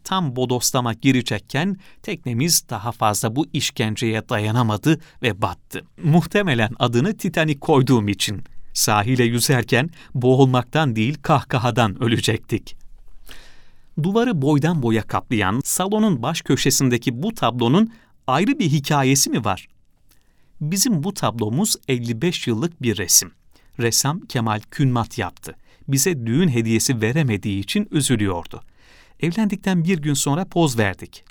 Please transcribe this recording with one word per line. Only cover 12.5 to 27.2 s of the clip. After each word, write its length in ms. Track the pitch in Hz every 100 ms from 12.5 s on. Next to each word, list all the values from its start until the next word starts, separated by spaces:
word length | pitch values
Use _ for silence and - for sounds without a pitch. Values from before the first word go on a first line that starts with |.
| 110 - - - - - - - - - - - - - -
Duvarı 400 | 165 220 254 175
boydan 400 | 135 147 156 170
boya 200 | 117 110
kaplayan 580 | - 98 - 110 95 117
salonun 580 | - - 185 214 220 131
baş 200 | 131 165
köşesindeki 800 | - 139 139 - 131 120 131 117
bu 120 | 202
tablonun 580 | - 117 120 117 170 226 - _ _ -
ayrı 320 | 131 214 285
bir 120 | 175
hikayesi 600 | 147 139 147 131 139 -
mi 140 | 208
var? 240 | 107 92 - _ _ _ _ _ _ _ _ -
Bizim 420 | 151 190 180 175
bu 120 | 180
tablomuz 640 | - 120 113 107 131 214 - -
elli 340 | 127 117 113
beş 240 | 175 - -
yıllık 360 | 113 170 -
bir 140 | 123 101
resim. 360 | 92 - 90 - - _ - -
Ressam 400 | 117 - 139 175
Kemal 400 | - 127 110 107 -
Künmat 480 | - 135 123 104 -
yaptı. 360 | 90 - - - - - -
Bize 380 | 135 185 147 117
düğün 220 | 131 180
hediyesi 520 | 120 113 110 - 120
veremediği 600 | 107 151